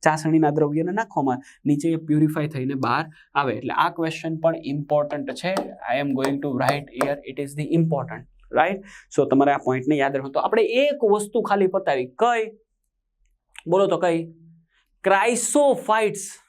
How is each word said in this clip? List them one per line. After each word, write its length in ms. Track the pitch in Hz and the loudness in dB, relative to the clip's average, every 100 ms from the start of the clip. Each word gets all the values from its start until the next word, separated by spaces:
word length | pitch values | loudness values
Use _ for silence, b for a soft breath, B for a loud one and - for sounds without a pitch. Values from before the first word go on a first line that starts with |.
| - | 2
ચાસણીના 460 | 156 156 156 156 147 | 2 2 4 4 2
દ્રવ્યને 360 | 151 147 170 196 | 0 0 -2 -2
નાખવામાં, 480 | 226 - 135 127 B B - | -2 -2 -2 -2 B B 0
નીચે 180 | 143 165 | 0 2
એ 80 | 160 156 | -2 0
પ્યુરિફાય 420 | 151 151 156 147 147 | 2 2 2 -4 -4
થઈને 200 | 131 139 120 | -4 -2 0
બહાર 180 | 127 160 B B 147 | -2 -4 B B -2
આવે. 140 | 139 104 | -2 -2
એટલે 140 | 131 - | -4 0
આ 40 | 160 170 | 0 0
ક્વેશ્ચન 360 | 160 156 165 160 | -6 -4 -6 -2
પણ 240 | 160 165 - | 0 -2 -6
ઇમ્પોર્ટન્ટ 580 | 143 143 147 147 147 139 127 | -6 0 0 0 -4 -8 -6
છે. 120 | 175 190 - - - | -4 -4 -6 -12 -4
I 20 | 127 | -2
am 80 | 143 131 | -2 0
going 180 | 135 139 | -2 -2
to 80 | 147 123 | -4 -2
write 300 | 131 143 143 117 | 0 -2 -4 -4
here, 200 | 139 143 - | -2 -2 -8
it 80 | 135 143 | -10 -10
is 100 | 143 | -8
the 80 | 151 165 | -2 0
important, 480 | 165 151 123 113 - _ _ 117 | 0 0 -4 -12 -16 _ _ 0
right? 200 | 131 196 B B B - | 0 0 B B B 0
So 100 | 135 | 2
તમારે 220 | 135 139 139 | 4 4 2
આ 80 | - | 0
પોઇન્ટને 320 | 131 131 151 | -2 0 0
યાદ 180 | 139 139 | 0 -2
રાખો. 140 | 135 135 | -4 -2
તો 80 | |
આપણે 220 | - 220 214 233 | 0 2 2 2
એક 240 | 285 285 220 208 | 2 2 2 2
વસ્તુ 300 | 208 240 202 | 0 -4 0
ખાલી 220 | 202 190 190 | 2 2 0
પતાવી. 300 | 190 139 123 _ | 0 -2 -2 _
કઈ? 200 | 233 240 220 - _ _ _ _ _ _ _ _ _ - - | 0 2 -4 -10 _ _ _ _ _ _ _ _ _ -18 -2
બોલો 160 | 180 196 | 2 2
તો 100 | 180 180 | 2 0
કઈ? 140 | 170 165 - - - _ _ _ _ 190 | 0 -4 -14 -20 -20 _ _ _ _ 2
ક્રાઇસોફાઇટ્સ. 1160 | 196 220 240 - 294 285 277 - 220 220 - - - | 2 2 0 0 2 4 2 2 0 0 -4 -12 -16